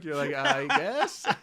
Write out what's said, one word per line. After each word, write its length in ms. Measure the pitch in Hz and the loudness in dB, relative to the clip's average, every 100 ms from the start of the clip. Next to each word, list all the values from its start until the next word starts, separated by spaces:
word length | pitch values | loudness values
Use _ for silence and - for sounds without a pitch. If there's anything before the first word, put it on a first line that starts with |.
You're 120 | 170 | -4
like, 180 | 147 143 | -2 -2
I 340 | 139 135 139 143 | 0 0 0 2
guess. 580 | 277 175 269 339 - - 262 | 2 2 0 -2 -2 -4 -2